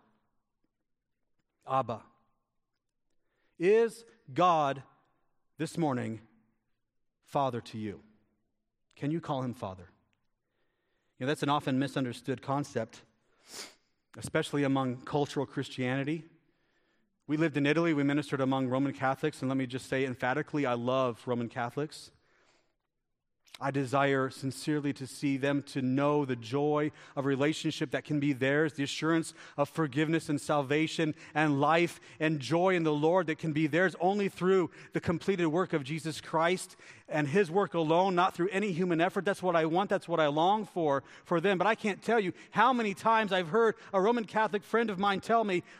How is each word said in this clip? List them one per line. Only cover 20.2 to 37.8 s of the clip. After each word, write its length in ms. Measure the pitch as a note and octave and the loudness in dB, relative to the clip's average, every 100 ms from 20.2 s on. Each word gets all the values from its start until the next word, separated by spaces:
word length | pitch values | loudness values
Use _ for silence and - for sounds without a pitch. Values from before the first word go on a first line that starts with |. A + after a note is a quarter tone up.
| B2+ C#3+ D3+ D3+ C3 | -2 -2 -2 -2 -2
I 80 | |
love 480 | A#2+ A#2+ C3 B2+ A2+ B2+ | 0 0 0 0 -4 -4
Roman 220 | A#2+ A#2 | -4 -4
Catholics. 640 | B2+ A#2+ C#3 D3+ - - _ _ _ _ _ _ _ _ _ _ _ _ _ _ - | -6 -6 -6 -8 -10 -20 _ _ _ _ _ _ _ _ _ _ _ _ _ _ -6
I 120 | C#3 | -2
desire 580 | C#3 B2+ C#3 C#3 C3+ C3 | -2 0 2 4 2 0
sincerely 640 | - C3+ - D#3 D3+ C#3 | -4 -8 -6 -2 -2 -2
to 140 | C3 B2+ | -6 -10
see 320 | - C#3+ C3+ | -4 -2 0
them 240 | C#3 C#3+ - | 2 0 -2
to 120 | C#3 | -4
know 460 | B2+ C3+ D3 D3 C3 | 0 2 2 2 0
the 100 | B2 | -4
joy 560 | A2+ C#3+ D3 D3 D3+ - - C#3+ | -4 -2 0 0 -2 -6 -12 -4
of 80 | |
relationship 680 | C3+ C3 D3 D#3 D#3+ - D#3 | -2 2 0 0 -4 -4 -4
that 120 | C3+ | -4
can 160 | - D3 | -2 0
be 140 | C#3+ | 0
theirs, 400 | B2 C3+ D3 D#3 | 2 2 2 0
the 80 | C#3 | -2
assurance 500 | C#3 - D#3+ E3 D#3 - - - | -6 -2 2 2 0 -12 -10 -4
of 140 | C#3+ | -2
forgiveness 580 | D#3+ D3+ C3 D#3 E3 D#3+ | 0 -2 0 0 0 0
and 100 | D3 | -4
salvation 760 | - D3+ C3 D3+ D#3+ - D#3 - - | 0 0 2 0 0 0 -2 -2 -4
and 240 | D3+ D#3 C#3 | 0 2 4
life 400 | D3 E3+ E3 - - - | 4 4 2 -4 -16 -2
and 180 | D#3 D3+ | -2 0
joy 360 | A#2+ E3+ F#3+ F3+ | 0 2 2 2
in 60 | |
the 100 | D#3+ | 0
Lord 360 | D3 D#3 F#3 D#3+ | 2 2 2 0
that 100 | D3+ | -4
can 160 | E3 | -2
be 120 | D3 D3+ | 0 0
theirs 300 | D#3+ F#3 D#3+ | 2 2 2
only 300 | F3+ G#3 G3 | 0 0 -2
through 420 | - F3+ F#3+ E3 - - | 0 2 2 0 -6 -8
the 80 | E3 | -4
completed 460 | - E3 - F#3+ E3 | -2 -2 0 0 0
work 260 | E3 F3 | 0 0
of 120 | D#3 | -2
Jesus 360 | C3+ D#3+ D#3 - | -4 -6 -6 -8
Christ 560 | - D#3+ E3+ F#3 - - - - - | -4 2 2 0 -6 -18 -20 -20 -4
and 200 | D3+ C#3+ | -2 2
his 220 | G3 D#3+ | 2 2
work 220 | F#3+ F#3+ | 2 0
alone, 420 | E3+ | 0